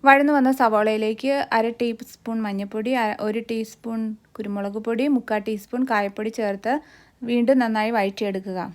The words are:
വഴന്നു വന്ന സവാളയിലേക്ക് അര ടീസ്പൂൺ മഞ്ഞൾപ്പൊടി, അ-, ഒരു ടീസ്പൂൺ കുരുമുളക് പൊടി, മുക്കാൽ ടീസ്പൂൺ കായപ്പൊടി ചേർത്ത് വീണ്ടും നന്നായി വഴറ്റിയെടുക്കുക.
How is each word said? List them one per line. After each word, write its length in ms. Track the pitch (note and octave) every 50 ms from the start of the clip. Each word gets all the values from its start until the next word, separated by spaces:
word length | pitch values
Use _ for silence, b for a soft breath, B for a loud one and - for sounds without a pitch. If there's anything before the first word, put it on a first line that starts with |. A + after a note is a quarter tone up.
| -
വഴന്നു 260 | C4+ C4+ C#4 C#4+ D4 D4
വന്ന 180 | C#4+ B3+ C4
സവാളയിലേക്ക് 960 | C4 C4 C4 A3+ G#3+ G#3 G#3+ G#3+ A3 G#3+ A3 G#3+ A3 G#3+ - C4+ C#4 C#4 C#4 -
അര 180 | - A3+ A3 A#3 A#3 -
ടീസ്പൂൺ 600 | A#3+ A#3 A3+ - - - - _ _ A#3 A3+ A3+
മഞ്ഞൾപ്പൊടി, 500 | A3 G#3 G3+ G3 G3+ G3 G#3+ A3 G#3+ A#3+
അ-, 260 | C4 B3 A3+ G#3+ G#3 -
ഒരു 180 | - G#3+ G#3 A#3 A3+ -
ടീസ്പൂൺ 500 | A#3 A3+ A3 A3 - _ - A#3 A3+ A3+ A3 A3 G#3+ G#3+ _ _ _
കുരുമുളക് 420 | - G#3+ G#3 G3+ G3+ G3 G3+ G3+ A3 G#3+
പൊടി, 200 | A3+ A3+ A3 C4
മുക്കാൽ 320 | D4 C#4+ B3+ - - A3 G#3+
ടീസ്പൂൺ 460 | G3+ A3+ A3 G#3 G3+ _ - A#3+ C4 C4
കായപ്പൊടി 380 | A#3 G#3 G3+ G3+ G3+ - G#3+ A3+
ചേർത്ത് 500 | A3 - A3 G3+ G3 G3 - A3 B3+ D4+ B B B B B B B _ B3+ A#3
വീണ്ടും 300 | A#3+ A#3+ A#3+ A3+ C#4 C4
നന്നായി 320 | A#3+ A3+ A3 G#3+ G#3+ A3
വഴറ്റിയെടുക്കുക. 720 | A#3 A3 G3 G3 G3 - G#3+ G3+ F#3+ F#3+ F#3 G3+ F#3 F#3 E3+ - E3+